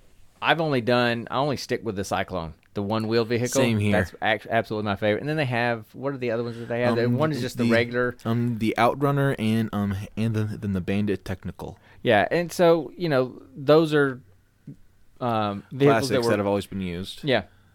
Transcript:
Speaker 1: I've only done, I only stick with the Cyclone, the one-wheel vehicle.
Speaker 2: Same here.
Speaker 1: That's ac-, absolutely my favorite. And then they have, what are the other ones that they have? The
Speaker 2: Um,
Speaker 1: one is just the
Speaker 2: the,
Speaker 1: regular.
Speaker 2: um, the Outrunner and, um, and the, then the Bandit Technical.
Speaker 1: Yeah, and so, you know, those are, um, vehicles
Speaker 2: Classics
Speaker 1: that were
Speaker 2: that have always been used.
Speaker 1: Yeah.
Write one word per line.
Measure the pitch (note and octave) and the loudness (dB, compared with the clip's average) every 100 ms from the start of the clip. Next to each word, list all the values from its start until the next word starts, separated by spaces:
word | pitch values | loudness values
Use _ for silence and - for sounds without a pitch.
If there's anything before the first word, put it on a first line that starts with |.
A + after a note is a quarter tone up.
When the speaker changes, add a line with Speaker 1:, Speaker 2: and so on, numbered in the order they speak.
| - - - _ | -20 -20 -20 _
Speaker 1:
I've | A#2 D#3 | 2 2
only | D#3+ C3 | 2 0
done, | A2+ B2 A#2+ A#2 A2 | 2 2 2 0 -2
I | B2+ | -2
only | D3 B2 | 0 -2
stick | - B2+ | -4 -4
with | A2+ G2 | -4 -4
the | |
Cyclone, | G2 F#2+ G2 F2+ E2 - _ | -4 -4 -2 -6 -8 -12 _
the | - | -6
one-wheel | G2+ A2 A2 A#2 A2+ | -2 -2 0 0 0
vehicle. | A#2+ B2 C3+ | -2 0 0
Speaker 2:
Same | A#2 G#2+ | 2 2
here. | G#2 G#2 F2+ - | 2 2 0 -4
Speaker 1:
That's | G2+ G#2+ | -2 -2
ac-, | - | 0
absolutely | A2+ G#2 G#2+ G#2+ | -2 -2 -4 -4
my | G2 | 0
favorite. | G#2+ G#2 | 0 0
And | C#3+ | -2
then | D#3 | -2
they | C3 | -2
have, | A#2+ A#2+ A#2 G#2 | 0 -2 -4 -8
what | B2 C3+ | -8 -8
are | C3+ | -4
the | B2 | -4
other | A2+ | -2
ones | A#2 A#2 | -4 -8
that | A#2 | -6
they | A#2+ | -2
have? | B2 A#2+ | 0 2
The | A#2+ | 2
Speaker 2:
Um, | A#2+ | 2
Speaker 1:
one | D#3 | 0
is | C3+ | -2
just | B2 - | -6 -2
the | |
Speaker 2:
the, | A#2 | 2
Speaker 1:
regular. | A#2 A#2+ B2 B2 - | 2 2 0 -2 -4
Speaker 2:
um, | A2+ A#2 A#2+ A2 | -2 0 0 0
the | A2 - | -2 2
Outrunner | A#2+ C3+ C#3+ C#3+ C#3 - | 2 2 0 2 0 0
and, | A2 A2 A2+ | 0 0 0
um, | G#2 G2+ G2 G2+ - | -2 -2 -4 -6 -4
and | A2+ | -2
the, | A2 | 0
then | G#2+ - G#2 | -2 -4 -4
the | F#2+ | -2
Bandit | F2 G2+ G#2 F#2+ - | -2 -2 0 -2 -4
Technical. | F#2+ F2+ - D2+ - - - | -8 -8 -10 -12 -14 -20 -4
Speaker 1:
Yeah, | B2+ G#2 F#2 | 2 4 4
and | D#3+ E3+ | 0 -2
so, | - E3+ E3 B2+ - | 4 4 4 0 -6
you | E3+ | 0
know, | C3 B2+ - - | 0 0 -6 -18
those | - C#3 D#3 D#3+ | -6 4 6 6
are, | D3+ C#3 B2+ - _ _ _ - - - _ - - | 2 2 -2 -14 _ _ _ -20 -20 -20 _ -20 -6
um, | B2 A2 G#2 G2+ - | -2 0 -2 -6 -10
vehicles | C3 C#3+ A2+ C3+ | 2 4 4 2
Speaker 2:
Classics | |
Speaker 1:
that | C3+ | 0
were | A#2 | 2
Speaker 2:
that | G#2 | 2
have | G2+ | 2
always | G2+ - | 0 -2
been | G2+ | -6
used. | F#2 F2 F#2+ - | -6 -6 -10 -8
Speaker 1:
Yeah. | D3 A#2 - _ _ | 0 0 -2 _ _